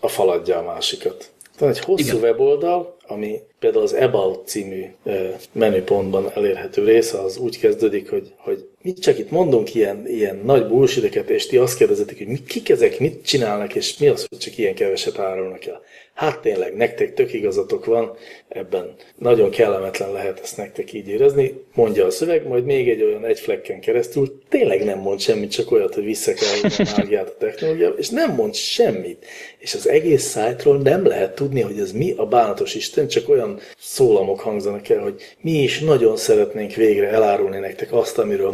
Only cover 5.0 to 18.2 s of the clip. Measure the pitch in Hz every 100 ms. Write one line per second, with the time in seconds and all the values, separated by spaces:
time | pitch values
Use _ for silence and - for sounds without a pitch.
5 | 107 95 92 92 - 110 107 95 92 101
6 | 95 95 98 107 101 92 95 - 104 113
7 | 110 98 95 92 95 - 107 104 110 101
8 | - 101 - - - 95 - _ 180 180
9 | 156 117 104 160 165 117 101 117 98 104
10 | 123 117 98 95 113 135 107 123 131 123
11 | 107 107 - - - 127 127 - 107 101
12 | 104 - 104 135 - 240 - 220 - -
13 | 156 - - - 110 104 101 - - -
14 | 147 - - 98 110 117 101 - - 95
15 | - 104 95 95 95 92 - - - -
16 | _ - 151 - 113 95 90 104 117 -
17 | 101 - 92 110 101 98 92 98 110 117
18 | 110 -